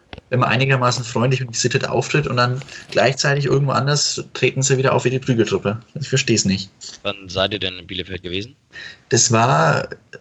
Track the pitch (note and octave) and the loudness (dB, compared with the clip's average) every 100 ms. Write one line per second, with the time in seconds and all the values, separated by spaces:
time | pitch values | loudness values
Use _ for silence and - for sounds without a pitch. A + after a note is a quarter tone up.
0 | _ - - B2+ A#2+ A#2 C3+ C3 B2 A#2 | _ -20 -4 0 2 2 2 2 2 0
1 | A#2 A#2 B2+ C3 B2 A#2 A#2+ - - B2+ | -2 0 0 0 -2 -2 0 0 0 -2
2 | - D3+ C#3+ B2 B2 B2+ - - - - | 0 -2 0 0 0 -2 -8 -16 -4 2
3 | A#2 C#3 D3 C#3 C#3 C#3 C#3 A#2 C3+ D3 | 2 2 0 0 2 2 2 0 0 0
4 | - - - - B2+ - C3 C3 C3 B2 | 0 -4 -8 -2 0 2 2 2 4 2
5 | B2 C3 - A#2 G#2 F#2 G2+ G#2 - - | 2 0 2 2 2 0 -2 -4 -8 -10
6 | C3+ C3+ - A2 F#2+ F#2+ - _ - - | -2 0 2 2 2 0 -4 _ -20 -10
7 | G2+ G2 F#2+ F#2+ G2 G#2 F#2 F2+ F2 F#2 | -8 -8 -6 -2 0 -2 -6 -8 -10 -10
8 | F2+ F2+ F2 F2+ A#2 D3 _ - - - | -8 -8 -6 -8 -8 -14 _ -18 -18 -18
9 | - B2 - A2+ A#2+ D3+ D#3+ A#2+ - - | 0 2 4 4 4 4 4 2 -2 -10
10 | _ - | _ -18